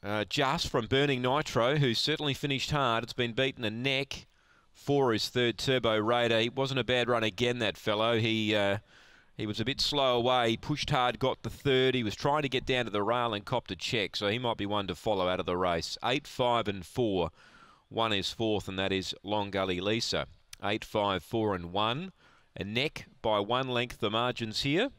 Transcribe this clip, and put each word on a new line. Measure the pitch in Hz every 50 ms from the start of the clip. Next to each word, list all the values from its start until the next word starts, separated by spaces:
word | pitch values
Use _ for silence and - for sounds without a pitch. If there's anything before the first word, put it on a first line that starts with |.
| -
Uh, | 101 104 107 104
just | - - 147 143 127 139 170 - -
from | - 139 113
Burning | 107 135 135 143 143 135 123
Nitro, | 123 127 131 151 151 - - - 113 123 147
who | 156 139 127 113
certainly | - - - 151 156 151 147
finished | 131 - - 143 135 127 - -
hard. | 151 147 139 123 113 113
It's | 117 120
been | - - 123 120
beaten | 113 123 135 135 127 - 123
a | 107
neck. | 107 113 123 139 135 131 139 - - - - _ _ _ _ _ _ _ _ _ _
Four | - - - 143 143 135 123 110
is | 104 - -
third, | - 123 123 120 113 -
Turbo | - 135 131 127 113 117 110
Raider. | 107 107 110 120 120 120 117 113 113
It | 113 123 117
wasn't | 135 135 131 135 131
a | 117
bad | 107 127 123 120 117
run | 123 117
again, | 110 110 98 - 123 120 123 123
that | 117 101 90
fellow. | - - 113 104 104 110 117 117 113
He, | 110 113 113 110 110 107 107
uh, | 104 101 101 98 107 - _ - - - - - - _ _ _
he | - 117
was | 104 104 -
a | 110
bit | 117 139 -
slow | - - 147 143 139 131 123
away. | 120 117 127 127 127 120 113
He | 113
pushed | 113 - - 151 143 - -
hard, | 151 135 123 123 120 110
got | 127 131 - - -
the | 110
third. | - - - 143 135 127 127 131 123
He | 127
was | 117 104 98
trying | - - 143 143 151
to | 151 135
get | - 127 -
down | - 131 123 123
to | 110
the | 95 104
rail | 101 104 117 123 120 120
and | 107 101 101
copped | - 131 120 - -
a | 98
check, | 80 - - - 117 98 82 -
so | - 107
he | 101 104 123
might | 127 120 113
be | - 101
one | 101 104 104 98 90
to | 90
follow | - - 113 107 95 92 90
out | 90 92
of | 87
the | 85 90
race. | 87 92 90 85 85 82 - - -
Eight, | - 120 127 147 143
five, | - - - 127 120 120 117 110
and | 104 98 98 87
four. | - - - 123 110 98 92 85 78 _ - - - - - - - - _ _ _
One | - 107 113 113
is | 107 98 90 -
fourth, | - - 117 110 107 98 -
and | - 95 95
that | 95 95
is | 95 95 90 - - -
Long | - 98 104 107 101 101
Gully | 95 98 95 92 92 87
Lisa. | 90 101 110 117 113 - - 82 69 - - - _ _ - - -
Eight, | 98 104 110 -
five, | - - 110 101 101 98 90
four, | - - - 117 110 107 98
and | 90 85 85
one. | 87 98 104 110 120 143 185 190 - _ - - - - _ _ _
A | - -
neck | 98 107 117 135 160 - - - - - -
by | - 113 107 104
one | 101 101 120 127 135 131
length | 123 120 123 120 - -
the | - 104
margins | 104 113 120 123 120 - 117 113 104 -
here. | - 139 143 175 233 277 -